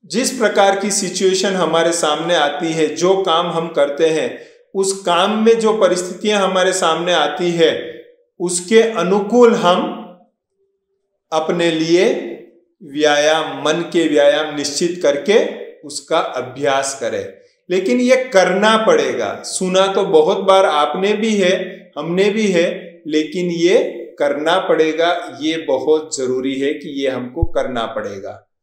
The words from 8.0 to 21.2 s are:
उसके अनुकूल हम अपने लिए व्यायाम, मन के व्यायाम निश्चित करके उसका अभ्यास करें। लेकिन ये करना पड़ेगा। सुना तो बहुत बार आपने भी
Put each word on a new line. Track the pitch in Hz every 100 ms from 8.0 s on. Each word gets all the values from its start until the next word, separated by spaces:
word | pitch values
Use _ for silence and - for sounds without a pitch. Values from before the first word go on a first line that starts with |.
| - _ _ _
उसके | 175 - - 220
अनुकूल | 226 - 180 202 202 233 240
हम | 208 175 180 - - - - _ _ _ _ _ _ _ _ _ _ _
अपने | 160 160 175 170
लिए | 160 160 170 214 - - - - _ _ _
व्यायाम, | 151 139 151 147 151 160 147 139
मन | 147 170 165
के | 175 160
व्यायाम | 147 143 151 156 147
निश्चित | 135 - 175 -
करके | 147 139 - 220 - - - - 147
उसका | - - 160
अभ्यास | - 131 123 123 143 135 135 -
करें। | 117 104 98 - _ _ _
लेकिन | 180 190 247
ये | 247 262
करना | 254 190 180 190 214 220
पड़ेगा। | 220 156 135 120 104 98 -
सुना | - 185 185 196
तो | 196 190
बहुत | 156 156 196
बार | 196 190 185
आपने | 151 147 180 190
भी | 208